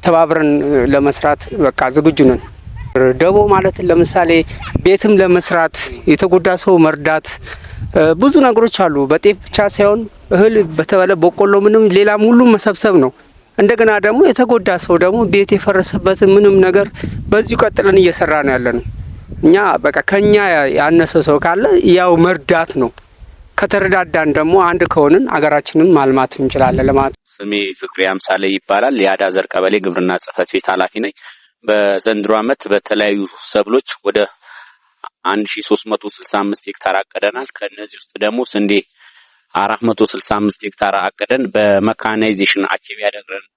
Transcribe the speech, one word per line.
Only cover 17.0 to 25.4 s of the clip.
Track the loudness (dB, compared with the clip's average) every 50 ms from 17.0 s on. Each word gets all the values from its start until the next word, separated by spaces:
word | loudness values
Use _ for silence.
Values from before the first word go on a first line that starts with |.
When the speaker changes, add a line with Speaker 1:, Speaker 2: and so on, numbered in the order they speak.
| -12 -10 -10 -10 -4
Speaker 1:
በዚሁ | -2 0 0 0 -2 -2 0
ቀጥለን | -2 -2 0 0 0 2 4 4
እየሰራ | 4 4 2 0 -2 -2 0 0 0
ነው | 0 -2
ያለነው። | 0 -2 -2 -4 -4 -6 -8 -12 -12 -14 -14 -16 -18 -16 -16 -12
እኛ | 0 2 2 4 4 2 0 -2 -2
በቃ | -2 -2 -4 -2 -4
ከኛ | -2 -2 0 2 2 2 2 2 0 0 0 0 0 0
ያነሰ | 0 0 2 2 2 2 2 0 0 2
ሰው | 2 0 0
ካለ | 0 0 -2 0 0 2 2 2 4 4
ያው | 4 4 4 2 4
መርዳት | 4 4 2 0 -2 -2 -2 0 0 0 -4 -4
ነው። | -4 -4 -4 -6 -12 _ _ _ _ -20 -20 -20 _ -20 -14 _
ከተረዳዳን | -6 -4 -2 -2 -2 0 0 0 0 -2 -2 -2 0 0 0 0
ደግሞ | 0 0 2 2 2
አንድ | 2 2 2 0 -2
ከሆንን | 0 2 2 4 4 4 2 2 0
አገራችንን | -2 -2